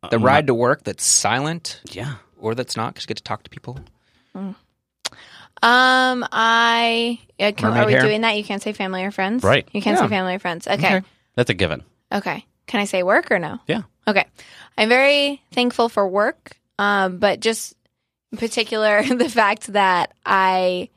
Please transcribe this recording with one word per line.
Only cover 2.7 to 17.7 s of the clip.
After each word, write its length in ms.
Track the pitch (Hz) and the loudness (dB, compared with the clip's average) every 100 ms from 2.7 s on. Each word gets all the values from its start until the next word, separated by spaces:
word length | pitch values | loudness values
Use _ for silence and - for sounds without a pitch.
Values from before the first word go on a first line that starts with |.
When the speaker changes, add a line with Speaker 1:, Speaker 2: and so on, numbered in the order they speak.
| - | -4
Speaker 1:
not, 180 | 117 - | -4 -6
'cause 80 | |
you 40 | - | -12
get 100 | 110 | -12
to 60 | |
talk 200 | - 107 | -8 -10
to 60 | - | -10
people. 280 | - - 131 - _ _ _ _ 190 | -18 -16 -16 -18 _ _ _ _ -14
Speaker 3:
Mm. 200 | 196 - _ _ _ _ - - - - - - | -12 -14 _ _ _ _ -14 -14 -20 -20 -20 0
Um, 640 | 233 247 254 262 254 247 240 | 4 4 4 4 2 -2 -4
I, 880 | - 226 226 233 233 233 233 233 233 _ _ | -2 2 2 2 2 0 0 -2 -4 _ _
uh, 120 | 202 | -2
can, 180 | 208 214 | 0 0
Speaker 1:
Mermaid 140 | 226 | 2
Speaker 3:
are 20 | 214 | 2
we 60 | |
Speaker 1:
hair? 80 | 208 | 4
Speaker 3:
doing 200 | 214 214 | 4 2
that? 140 | 226 208 | 0 -2
You 60 | |
can't 180 | 202 202 | -4 -6
say 100 | 214 | -6
family 300 | 208 190 185 | -6 -6 -4
or 80 | 190 | -6
friends? 320 | 196 190 240 | -4 -2 0
Speaker 2:
Right. 240 | 196 135 - | 2 2 0
Speaker 3:
You 80 | 208 | -4
can't 160 | 208 359 | 0 2
say 80 | - | 2
Speaker 1:
Yeah. 40 | |
Speaker 3:
family 260 | 202 185 185 | 0 -2 -4
or 40 | |
friends. 280 | 180 165 - | -6 -8 -4
Okay. 280 | 202 175 185 | 0 2 0
Speaker 1:
Okay. 40 | 190 _ _ - | -2 _ _ -4
Speaker 2:
That's 140 | 123 | -2
a 20 | |
given. 300 | 95 90 73 - _ _ | 0 -2 -2 -10 _ _
Speaker 3:
Okay. 340 | 202 196 156 - _ - | -6 -4 -8 -12 _ -6
Can 120 | 220 | -4
I 60 | 202 | -2
say 180 | 190 | -2
work 260 | 180 247 - | 2 2 2
or 60 | 202 | -2
no? 220 | 160 - - | -2 -10 -6
Speaker 2:
Yeah. 160 | 202 - _ - | -6 -6 _ 0
Speaker 3:
Okay. 180 | 196 - _ - - - - | 0 0 _ -20 -20 -14 -2
I'm 120 | 220 | 2
very 520 | 247 277 285 285 285 _ | 4 4 2 0 -4 _
thankful 360 | - 247 - 233 | -2 -2 0 -2
for 180 | 220 196 | 0 -2
work, 500 | 190 214 - - - _ - | 0 -2 -4 -18 -20 _ -4
um, 380 | 202 202 190 180 | -2 0 -2 0
but 220 | 202 180 | 0 0
just 340 | 220 226 - | -2 -4 -8